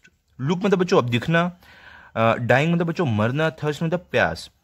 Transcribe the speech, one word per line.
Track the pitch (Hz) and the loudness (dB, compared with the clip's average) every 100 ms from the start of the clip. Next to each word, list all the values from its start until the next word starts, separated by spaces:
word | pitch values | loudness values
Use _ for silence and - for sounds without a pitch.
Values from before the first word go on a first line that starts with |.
| _ _ _ - | _ _ _ -6
लुक | 135 170 | -4 -2
मतलब | 202 185 | 0 0
बच्चों | 185 185 | 2 2
अब | 123 | 2
दिखना, | 120 143 165 175 175 - - - - - - | 0 0 0 0 -6 -20 -20 -20 -20 -8 0
अ, | 113 113 | 2 2
डाइंग | 120 123 160 | 2 2 2
मतलब | 170 170 | 0 -2
बच्चों | 165 156 | -2 -2
मरना, | 107 113 139 160 | 0 0 0 -2
थर्स्ट | 156 151 147 | -4 -6 -4
मतलब | 165 175 - | -4 -4 -2
प्यास। | 123 87 82 - _ | 0 0 -2 -12 _